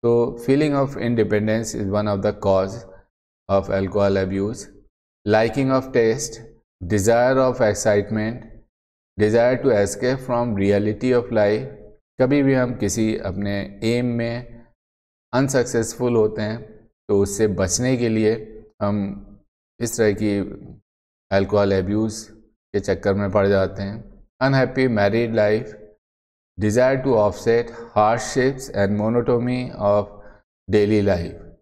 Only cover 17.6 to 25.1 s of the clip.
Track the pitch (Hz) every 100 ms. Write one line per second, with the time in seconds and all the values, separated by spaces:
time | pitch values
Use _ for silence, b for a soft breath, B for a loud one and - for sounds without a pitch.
17.6 | 95 - 127 127 117 110 107 113 - -
18.6 | - _ 101 104 98 98 - - _ _
19.6 | _ _ 120 - 110 104 107 101 92 -
20.6 | - - _ _ _ _ _ 98 98 101
21.6 | 101 98 95 104 110 104 - - _ _
22.6 | _ 101 98 90 104 98 101 104 98 98
23.6 | 95 - 98 113 - - _ _ 131 135
24.6 | 127 131 131 110 101